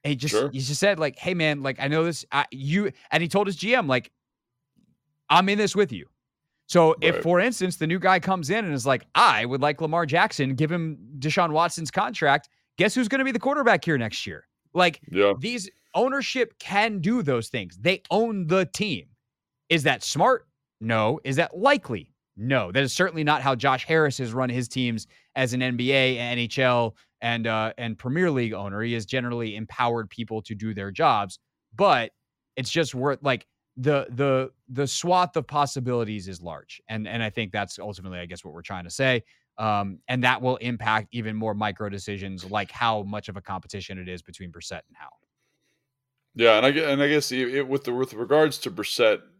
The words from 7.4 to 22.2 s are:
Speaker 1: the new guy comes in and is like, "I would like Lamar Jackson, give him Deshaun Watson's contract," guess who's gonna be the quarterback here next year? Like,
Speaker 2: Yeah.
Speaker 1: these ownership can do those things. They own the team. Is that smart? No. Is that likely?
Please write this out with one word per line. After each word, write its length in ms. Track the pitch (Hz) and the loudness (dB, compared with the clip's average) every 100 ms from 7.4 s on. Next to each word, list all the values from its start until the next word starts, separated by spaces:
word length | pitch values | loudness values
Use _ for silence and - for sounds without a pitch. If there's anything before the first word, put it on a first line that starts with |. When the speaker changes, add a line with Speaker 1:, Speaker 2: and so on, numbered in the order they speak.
| 233 226 185 - | 2 0 -4 -2
Speaker 1:
the 100 | 156 | -2
new 120 | 180 | 2
guy 200 | 185 185 | 4 4
comes 300 | 185 185 143 | 2 -2 0
in 160 | 214 196 | -2 -2
and 80 | |
is 120 | 143 123 | -2 0
like, 200 | 127 - - | 0 0 4
"I 300 | 226 110 120 | 6 4 0
would 160 | 131 | 0
like 200 | 143 143 | 0 0
Lamar 240 | 160 165 160 | -2 -2 0
Jackson, 500 | 160 214 - 135 131 | 2 2 0 -2 0
give 160 | 151 | 0
him 260 | 175 160 151 107 143 | 0 -4 -8 -14 -6
Deshaun 320 | 143 170 170 | -2 0 2
Watson's 400 | 156 170 170 156 | 2 0 -2 -6
contract," 580 | - 214 220 147 143 _ _ _ - | -4 -4 0 2 2 _ _ _ 0
guess 180 | 202 254 | 0 2
who's 120 | 220 | 0
gonna 180 | 269 269 | 0 0
be 60 | |
the 80 | 226 | 0
quarterback 440 | - - 233 190 | -2 2 4 4
here 140 | 165 143 | 2 0
next 280 | 110 - - | -2 -6 -10
year? 220 | 78 _ _ _ | -12 _ _ _
Like, 280 | 170 180 165 - | 2 2 2 -4
Speaker 2:
Yeah. 220 | 185 202 196 | 4 4 4
Speaker 1:
these 320 | 185 240 190 _ _ | -4 -6 -10 _ _
ownership 640 | 180 254 269 - 262 233 _ | 0 0 0 -4 -2 -2 _
can 420 | - 196 226 202 | -2 0 0 0
do 220 | 165 247 | 0 0
those 280 | 143 123 113 | 0 0 -2
things. 280 | 120 90 87 | -8 -8 -2
They 240 | 139 185 - | -2 -2 0
own 380 | 190 233 202 160 | 0 0 -2 0
the 180 | 190 185 | 2 0
team. 420 | - 208 117 - _ _ _ _ _ _ | -4 -4 -4 -8 _ _ _ _ _ _
Is 140 | 165 | 2
that 200 | 147 123 | 2 -2
smart? 440 | - 143 214 262 _ _ _ _ | -4 2 2 2 _ _ _ _
No. 380 | 113 113 107 156 | -2 2 2 0
Is 120 | 135 135 | -2 -2
that 200 | 165 165 | -2 2
likely? 540 | 247 294 - 107 71 _ | 2 2 -2 -10 -10 _